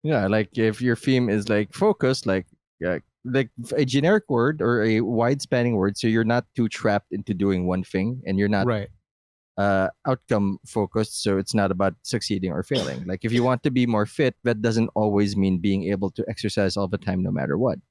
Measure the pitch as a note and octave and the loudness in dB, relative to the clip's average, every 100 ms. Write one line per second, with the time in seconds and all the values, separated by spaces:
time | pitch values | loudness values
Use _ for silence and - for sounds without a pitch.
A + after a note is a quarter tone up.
0 | D3+ C#3+ G2 G#2+ G#2 - A2+ G2+ B2 A#2 | 0 0 2 0 0 0 0 2 0 0
1 | - C3 B2 G#2+ G2 G#2+ G#2 - G#3 G3 | 2 2 2 0 0 0 0 0 0 2
2 | C3 C3 - F#2+ - _ _ _ F2 E2+ | 0 0 0 -2 -2 _ _ _ -4 -4
3 | - _ B2 B2+ B2 - A#2 A#2+ C3 C3 | -6 _ -2 -2 -2 -6 -6 -2 0 2
4 | D#3 G#3+ - B2 B2 D#3 G#2+ A#2+ A2 A2 | 2 2 2 0 0 0 0 2 2 2
5 | A2 A#2 A#2 C#3 - B2+ A#2+ A2 G2 G#2 | 2 0 0 0 0 0 2 2 0 0
6 | A#2 A2+ A2+ A#2+ - - A2+ - A2 G2+ | 0 2 2 0 -2 -2 -2 0 0 0
7 | _ G2+ G2+ F#2+ G2 F#2 F2+ F#2 F#2 F#2 | _ -10 -6 -2 0 0 0 -2 -2 -2
8 | G2+ B2+ A2 G2 G2+ G#2 A#2+ A2 G2+ - | -2 -4 -4 0 2 2 0 -2 -6 -14
9 | _ _ _ _ _ - G2+ G2 F#2+ - | _ _ _ _ _ -2 2 2 0 -2
10 | - C3 _ A2 G2+ G2 - - G2+ A2 | -4 -4 _ 0 0 -2 -6 -4 -2 -2
11 | A2 - - G2 F#2+ A2 G2 F#2 G2 E2+ | -4 -2 0 0 0 0 0 0 -2 -2
12 | - A2+ - G2 F#2 D#2 F#2+ C3+ D2+ C2+ | -6 -6 -4 -4 -4 -4 -4 -4 -4 -6
13 | - F#2 A2+ A#2+ B2 B2+ - B2+ B2 A2 | -8 -6 -2 0 2 0 0 0 2 2
14 | G#2 - C3+ - A#2+ A2+ A2+ A2+ A2+ - | 0 0 -2 0 -2 0 0 2 0 0
15 | G#2+ G2+ G2+ G2 F#2+ F#2 G2 G2 F2+ G2 | 0 2 0 2 2 2 0 -2 -2 -2
16 | F#2+ - E2 - G#2+ - F#2+ F#2+ G2 G2+ | -4 -4 -8 -4 -4 0 0 0 -4 -4
17 | F#2+ F#2 F#2 F#2+ - D2+ B2+ E2 _ | -4 -2 -2 -2 -2 -2 -2 -4 _